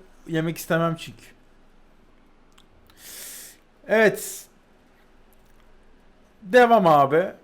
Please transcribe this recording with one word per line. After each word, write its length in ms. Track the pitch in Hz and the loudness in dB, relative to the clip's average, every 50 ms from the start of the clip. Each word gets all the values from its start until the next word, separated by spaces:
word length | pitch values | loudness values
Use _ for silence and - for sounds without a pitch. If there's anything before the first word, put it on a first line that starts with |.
| - - - - - | -20 -20 -20 -20 -14
yemek 320 | - 165 160 160 170 160 - | -8 -6 -6 -4 -6 -6 -8
istemem 380 | - - 170 165 165 165 165 | -6 -4 -2 -2 -2 -2 -4
çünkü. 420 | - - - 110 - - - - _ _ _ _ _ _ _ _ _ _ _ _ _ _ _ _ _ _ _ _ _ _ _ _ _ _ _ _ _ _ _ _ _ - - - - - - - - - - - _ _ _ _ _ - 285 | -8 -12 -16 -20 -20 -20 -20 -20 _ _ _ _ _ _ _ _ _ _ _ _ _ _ _ _ _ _ _ _ _ _ _ _ _ _ _ _ _ _ _ _ _ -20 -20 -20 -20 -18 -20 -20 -20 -20 -20 -20 _ _ _ _ _ -6 -2
Evet. 580 | 208 226 220 196 - - - - - - - - _ _ _ _ _ _ _ _ _ _ _ _ _ _ _ _ _ _ _ _ _ _ _ _ _ _ _ _ _ _ _ _ _ _ _ _ _ _ - | 0 2 2 2 2 -2 -6 -14 -14 -16 -18 -20 _ _ _ _ _ _ _ _ _ _ _ _ _ _ _ _ _ _ _ _ _ _ _ _ _ _ _ _ _ _ _ _ _ _ _ _ _ _ -6
Devam 440 | 180 208 247 247 240 233 220 185 | 0 4 4 6 6 4 4 4
abi. 460 | 165 151 143 139 131 147 160 185 202 - - | 4 4 4 4 2 2 0 -2 -2 -6 -14